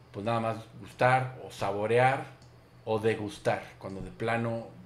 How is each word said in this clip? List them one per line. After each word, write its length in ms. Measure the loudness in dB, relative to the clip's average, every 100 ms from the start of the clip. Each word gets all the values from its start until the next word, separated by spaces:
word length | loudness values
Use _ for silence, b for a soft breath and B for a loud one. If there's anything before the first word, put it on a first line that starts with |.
| -14
pues 120 | -6
nada 160 | -2 0
más 160 | 0 -4 -10 -18
gustar 600 | -12 2 4 4 0 -8
o 60 | -12
saborear 760 | -4 -2 0 2 6 4 2 -6 -16 -20 -20 -20 -12
o 140 | -2 2
degustar, 640 | 2 2 -4 -2 0 0 -4 -14
cuando 220 | -12 -10
de 100 | -12
plano 580 | -4 -2 0 0 -4 -8 -16